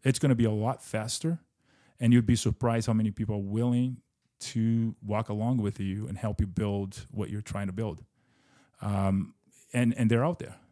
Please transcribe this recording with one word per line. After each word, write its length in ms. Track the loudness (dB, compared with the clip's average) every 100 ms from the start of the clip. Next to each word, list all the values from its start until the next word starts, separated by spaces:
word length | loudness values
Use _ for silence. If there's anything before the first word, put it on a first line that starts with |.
It's 160 | 2 2
gonna 160 | 4 4
be 100 | 4
a 60 |
lot 320 | 2 -2 -4
faster, 560 | -4 -6 -4 -4 -4 -4 _ _ _ _ _ _
and 140 | 4
you'd 120 | 6 6
be 100 | 2
surprised 520 | 2 0 0 0 0
how 60 |
many 180 | 0 0
people 240 | -2 -4 -4
are 40 |
willing 580 | -2 -2 0 2 0 -4 _ _ _ _
to 560 | -8 -2 2 2 0 -4 -4
walk 240 | -4 -2
along 280 | -2 0 0
with 220 | 0 -2
you 280 | -4 -4 -6
and 100 | -6
help 240 | -4 -2
you 60 | -2
build 580 | -2 -2 -2 -4 -8 -14
what 180 | -8 -6
you're 120 | -6
trying 260 | -8 -6 -6
to 60 |
build. 300 | -4 -6 -6 -14 _ _ _ _ _ _ _
Um, 540 | -4 0 2 2 -2 -8 _ -20 -6
and, 220 | 0 2 4
and 140 | 4
they're 160 | 4 2
out 140 | -2
there. 160 | -8 -14 _